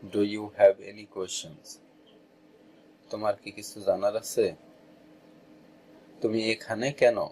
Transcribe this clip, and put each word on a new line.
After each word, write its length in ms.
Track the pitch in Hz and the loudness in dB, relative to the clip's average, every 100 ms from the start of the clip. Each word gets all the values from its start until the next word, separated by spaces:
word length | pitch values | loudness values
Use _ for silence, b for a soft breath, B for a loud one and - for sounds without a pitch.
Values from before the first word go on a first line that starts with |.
| 98 | -4
Do 80 | 104 104 | 0 0
you 100 | 107 104 104 | 0 -8 6
have 160 | 101 98 101 | 6 6 -6
any 160 | 104 104 101 | -18 -14 -10
questions? 500 | 92 - - 76 - - - - - - - _ - - - - - - - | -8 -8 -10 -18 -20 -20 -20 -20 -20 -20 -20 _ -20 -20 -20 -20 -20 -20 -12
তোমার 240 | 107 107 101 | -4 -2 -4
কি 80 | - | -8
কিছু 260 | 101 101 - 98 | -16 -16 -8 -2
জানার 280 | 92 101 107 | 0 0 -2
আছে? 300 | - - 98 80 - - - - - - - - - - - - - - - - | -4 0 0 0 -18 -20 -20 -20 -20 -20 -20 -20 -20 -20 -20 -20 -20 -20 -20 -6
তুমি 200 | 113 110 110 | -2 0 0
এখানে 360 | 113 - 110 110 143 | -2 -4 -4 -4 4
কেন? 180 | 123 110 78 | 4 4 -4